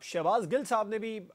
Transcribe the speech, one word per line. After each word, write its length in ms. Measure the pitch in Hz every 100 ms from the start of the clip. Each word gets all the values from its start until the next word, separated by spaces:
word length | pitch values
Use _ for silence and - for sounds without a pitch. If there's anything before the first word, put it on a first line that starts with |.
शहबाज 440 | - 175 165 226 175
गिल 180 | 254
साहब 260 | 262 226 208
ने 100 | 220
भी, 200 | 226 220
अ, 80 | 185